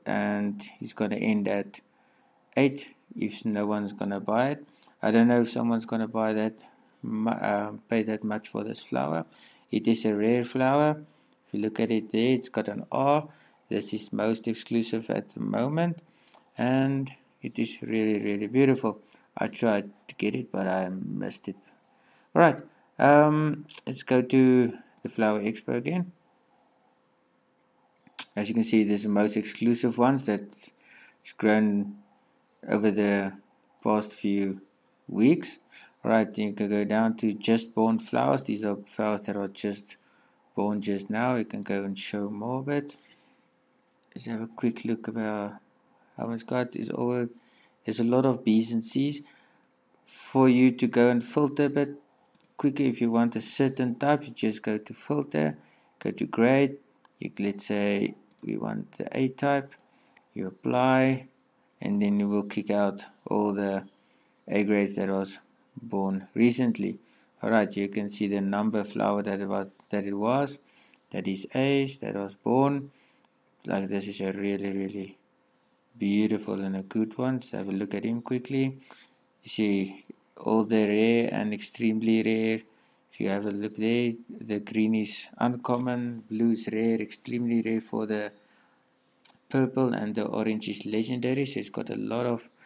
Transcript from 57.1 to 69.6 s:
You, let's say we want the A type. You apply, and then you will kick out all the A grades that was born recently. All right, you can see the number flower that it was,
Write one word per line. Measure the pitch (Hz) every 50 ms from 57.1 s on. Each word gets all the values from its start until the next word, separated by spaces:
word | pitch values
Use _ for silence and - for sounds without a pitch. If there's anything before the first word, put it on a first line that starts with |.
| _ -
You, | - - - -
let's | 101 101 98 101 -
say | - 104 104 101 101 101 101 104 - - - _ _ _ _ -
we | - 55 -
want | 110 - 55 55 50 -
the | - - - - - -
A | 135 131
type. | 131 - 143 139 143 139 139 139 - - _ _ _ _ _ _ _ _ _ _ -
You | - 95
apply, | 95 - - - 127 123 123 127 131 131 131 131 131 135 131 - - _ _ _ _ _ _ _ _ _ -
and | - 98 101 101
then | 104 101 104 101
you | 101 101
will | 101 104 101
kick | 101 - 107 101 -
out | 104 104 101 98 95 101 - - _ _ -
all | - 104 104 104 104 98
the | 101 101 98 98 95 95 - _ _ _ _ _ _ _ _ _ _ - -
A | - 101 104
grades | 101 104 101 101 98 101 101
that | 98 95
was | 98 95 95 95 - - - _ _ _ _ _ - -
born | - 117 104 98 98 95 95 98 95 - -
recently. | - 117 120 117 127 127 117 110 - 98 98 95 - _ _ _ _ _ _ _ _ -
All | 107
right, | 113 110 104 98 104
you | 101 101 98
can | 98 107 104 101
see | 101 - 104 101
the | 101 101
number | 98 98 98 101 107 110 107 107 101
flower | 101 - - 107 101 104 101 98
that | 104 98 98
it | 101
was, | 98 101 98